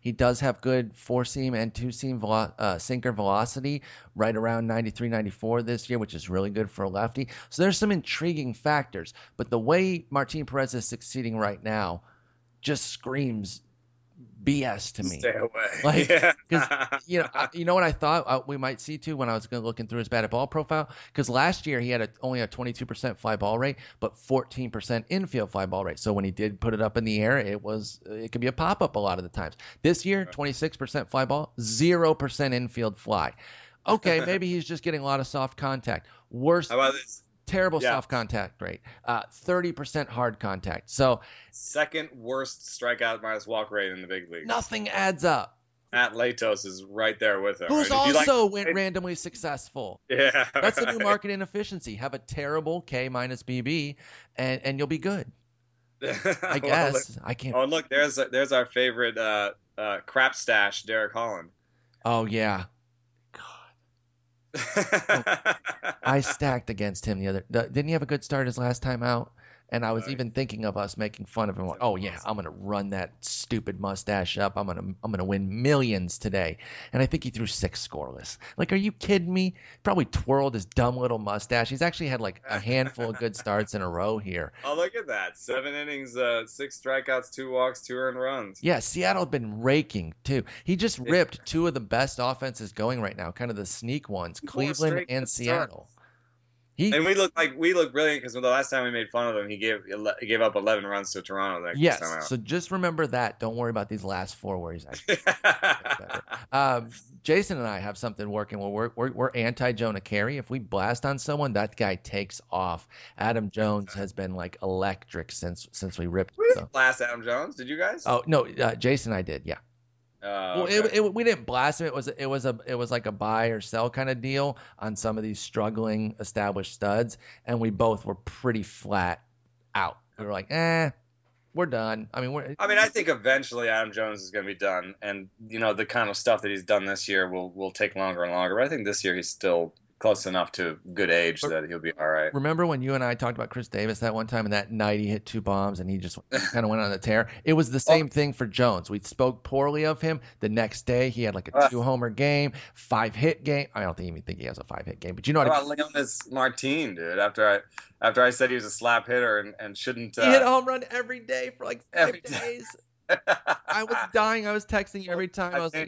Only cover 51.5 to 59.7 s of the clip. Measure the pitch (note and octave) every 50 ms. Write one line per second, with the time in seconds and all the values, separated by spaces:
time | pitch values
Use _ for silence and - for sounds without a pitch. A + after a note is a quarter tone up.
51.5 | - G#3 G#3 - G3 E3+ - A#2+ G#2 G#2 B2+ C#3 - - - - - D3 C#3+ C#3+
52.5 | D#3 D#3+ D3+ D#3+ E3 F3 E3+ - C#3 B2 C3 C3 C3 B2 B2 B2+ B2+ - - -
53.5 | B2+ B2 A2+ C3+ D#3+ D#3+ C#3+ C#3+ C#3+ - - - - - - _ - - B2+ C3
54.5 | C3 B2+ - C3+ C3+ C3+ D3 C3+ D#3+ D#3 - G3 G3+ F3+ - - - _ _ _
55.5 | _ _ _ _ _ _ _ _ _ - C3+ C3+ C3 - - F#3+ E3 - F#3 F#3
56.5 | D#3 C#3+ C#3 C3 C#3+ E3 D#3 C#3 C3+ B2+ - - - - - - B2 - C3 C3
57.5 | B2 B2+ C3+ C#3+ D#3+ D#3+ D#3 - C3+ C#3+ D3 D3 C3+ C3+ C3 B2+ B2+ C3 C#3 C3+
58.5 | C#3 B2+ A#2+ - - B2+ B2+ B2+ A2+ A#2+ A#2+ A2+ G#2+ A2+ A2 G#2+ G#2+ G#2 G2+ G2+
59.5 | - _ _ _